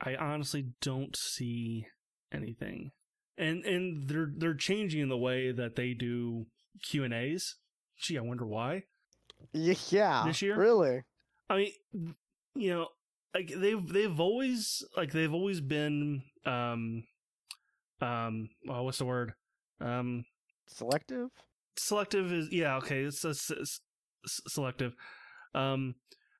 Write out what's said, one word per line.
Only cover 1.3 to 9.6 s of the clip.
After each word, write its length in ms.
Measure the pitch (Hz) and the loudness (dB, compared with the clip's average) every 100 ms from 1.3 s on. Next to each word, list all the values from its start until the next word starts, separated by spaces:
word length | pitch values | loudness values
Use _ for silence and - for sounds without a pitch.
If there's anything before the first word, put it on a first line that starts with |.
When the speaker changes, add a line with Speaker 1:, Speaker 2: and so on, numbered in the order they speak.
| - 123 117 113 113 113 _ _ _ - | -4 -2 -2 -2 -4 -8 _ _ _ -12
Speaker 1:
anything. 600 | - 120 113 101 - 139 _ _ _ _ - | -8 -8 -8 -8 -8 -12 _ _ _ _ -4
And, 260 | 160 170 202 | -2 -2 -2
and 420 | 180 185 156 135 | 0 -2 -4 -2
they're, 240 | 156 156 156 | -2 -2 -2
they're 180 | 165 147 | -2 0
changing 520 | - 208 202 156 135 | 0 0 0 0 0
the 80 | 123 | 2
way 340 | 127 127 127 | 0 0 0
that 240 | 123 120 117 | -2 -4 -2
they 180 | 123 | -2
do 520 | 120 120 120 120 117 110 _ _ - | -2 -2 0 -2 -4 -8 _ _ -14
Q 200 | - 147 | -2 0
and 100 | 131 | 0
A's. 420 | 117 131 175 - - _ _ _ - | -2 -2 -2 -4 -8 _ _ _ -8
Gee, 180 | - 151 | -4 -2
I 40 | |
wonder 240 | 117 123 113 | -2 -4 -4
why. 380 | 110 123 190 - _ _ _ _ - - | -2 -2 -4 -6 _ _ _ _ -20 -8
Speaker 2:
Y-, 220 | 156 | 0